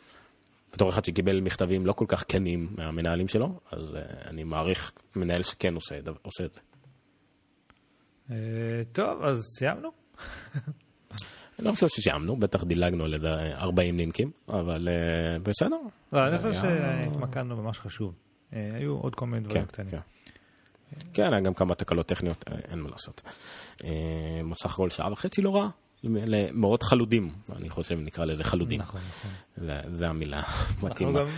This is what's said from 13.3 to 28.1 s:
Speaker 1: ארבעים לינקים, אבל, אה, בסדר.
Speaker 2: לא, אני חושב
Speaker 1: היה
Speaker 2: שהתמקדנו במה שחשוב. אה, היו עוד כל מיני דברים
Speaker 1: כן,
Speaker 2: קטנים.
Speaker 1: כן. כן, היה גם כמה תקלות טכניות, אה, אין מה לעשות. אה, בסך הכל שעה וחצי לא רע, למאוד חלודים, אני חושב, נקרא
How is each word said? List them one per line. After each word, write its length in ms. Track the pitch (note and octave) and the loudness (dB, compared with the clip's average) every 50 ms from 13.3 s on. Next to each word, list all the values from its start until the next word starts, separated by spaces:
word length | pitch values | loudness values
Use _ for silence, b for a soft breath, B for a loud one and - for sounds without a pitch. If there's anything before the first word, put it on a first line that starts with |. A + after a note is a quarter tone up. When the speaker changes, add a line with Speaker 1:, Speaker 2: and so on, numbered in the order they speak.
| D#2+ D#2 D#2+ D#2+ C#2+ | 0 0 -2 -4 -4
Speaker 1:
ארבעים 420 | - F#2 F#2 F2+ F#2 F2+ F2 F2 | -2 -2 2 4 4 4 4 4
לינקים, 340 | F2 E2+ E2 - - A#2 D3 - _ - - | 2 0 0 0 0 -2 -2 -2 _ -8 -4
אבל, 400 | A2 G2 E2+ F2 E2 E2 E2+ F2 | -2 -2 0 0 -2 0 0 0
אה, 500 | F2 E2+ E2+ E2+ E2 E2 E2 E2 E2+ E2+ | 2 2 2 2 2 2 2 0 0 0
בסדר. 380 | F#2+ G#2 G#2 - D#3+ B3 D#4+ E4 C#4+ G#3+ - _ _ - | 0 0 2 2 2 2 0 -2 -6 -10 -14 _ _ 0
Speaker 2:
לא, 140 | - C#3+ C3 C3+ | 2 4 4 4
אני 100 | E3+ F3 | 2 2
חושב 100 | F3+ A3 | 0 0
Speaker 1:
היה 560 | G3 F3+ G3+ F#3 E3+ D#3 C#3+ C3+ C3 C3 B2 | 0 2 2 2 2 2 2 2 0 0 0
Speaker 2:
שהתמקדנו 520 | B2 D3 C#3+ B2+ C3 C3 C3+ B2+ B2 A#2+ | -2 -2 -2 -4 -4 -4 -4 -4 -4 -4
במה 160 | A2+ G#2+ A2+ G#2+ | -4 -4 -4 -6
שחשוב. 400 | - - G2+ - - A2 F#2+ F2 - _ _ _ _ _ - | -6 -8 -10 -6 -4 -6 -6 -6 -10 _ _ _ _ _ -12
אה, 180 | - A2 G#2+ G#2 A2 | -8 -8 -6 -6 -6
היו 220 | A#2+ C#3 D3 C#3 | -4 -4 -2 -2
עוד 180 | C3 - C3 A#2+ | -2 -2 -4 -4
כל 120 | - B2+ | -4 -4
מיני 180 | A#2+ A#2 A2+ A2 | -2 -2 -2 -2
דברים 180 | G#2+ G#2+ F2+ | 0 0 -2
Speaker 1:
כן, 60 | - - | -2 -2
Speaker 2:
קטנים. 220 | - - G2 F#2+ | -6 -10 -8 -8
Speaker 1:
כן. 80 | E2+ D2+ - B B B B B B B B B B B B B B - _ - - - - - | -8 -10 -10 B B B B B B B B B B B B B B -20 _ -20 -18 -16 -12 -4
כן, 200 | - - G#2 F2+ | 2 4 4 6
היה 80 | - G2+ | 6 4
גם 140 | F#2+ F#2+ F2+ | 4 2 4
כמה 200 | - F#2 F2+ F2 | 2 2 2 2
תקלות 320 | - - - F2 E2+ E2 | 0 0 0 2 2 2
טכניות, 380 | - F#2 - - F2 D#2+ - - - | 0 0 0 0 -2 -2 -4 -6 -10
אה, 80 | - - - - | -10 -10 -8 -8
אין 80 | - E2 | -8 -8
מה 80 | D2+ C#2+ | -8 -8
לעשות. 320 | - - - - - - - B B B B B B B B B B B - | -10 -12 -14 -14 -14 -16 -18 B B B B B B B B B B B -6
אה, 60 | E2 D#2+ D#2 D#2+ E2 D#2+ D#2+ D#2 D#2+ E2 E2 D#2+ E2 | -4 -4 -2 -2 -2 -4 -4 -4 -4 -4 -4 -4 -4
בסך 220 | E2 - - F2 | -6 -4 -4 -4
הכל 180 | - - F#2+ F2+ | 0 0 0 0
שעה 220 | - - - F#3+ | 0 -2 -2 -4
וחצי 300 | G#3 - - G3 - - | -4 -2 -4 -2 2 2
לא 140 | F#3+ G3 F#3+ | 2 4 4
רע, 120 | G3+ G3+ G#3 - _ _ _ _ - - | 2 2 0 -4 _ _ _ _ -8 -2
למאוד 760 | A#2 A2+ G#2 A2 A2+ G#2+ G#2 G2+ D2 - A#2 G#2 G2 A2+ A#2+ | 0 0 0 2 2 4 4 4 2 2 4 6 6 6 6
חלודים, 500 | - - C3 B2 A#2 G#2+ A#2 A2+ G2 E2 D2+ G2+ - - - | 6 6 6 6 6 6 4 4 4 2 -6 -10 -12 -12 -10
אני 140 | - E2 D#2+ | -8 -8 -6
חושב, 240 | - E2+ E2+ - F2 E2 | -4 -4 -2 -2 -2 -2
נקרא 240 | D2+ D#2 | -2 -4